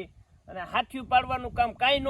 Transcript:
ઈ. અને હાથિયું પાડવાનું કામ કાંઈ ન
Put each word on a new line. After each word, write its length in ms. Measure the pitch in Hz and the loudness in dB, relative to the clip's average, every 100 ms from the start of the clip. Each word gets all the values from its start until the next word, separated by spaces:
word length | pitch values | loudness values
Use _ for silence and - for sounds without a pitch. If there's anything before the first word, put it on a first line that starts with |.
ઈ. 80 | 180 - - _ - | -8 -14 -20 _ -16
અને 120 | 185 | -12
હાથિયું 460 | 175 214 226 262 254 | -4 -2 -2 -8 2
પાડવાનું 480 | 254 254 254 247 | 2 2 -2 -2
કામ 200 | 233 240 | 0 0
કાંઈ 260 | - 247 277 | 2 2 2
ન 80 | 269 | 2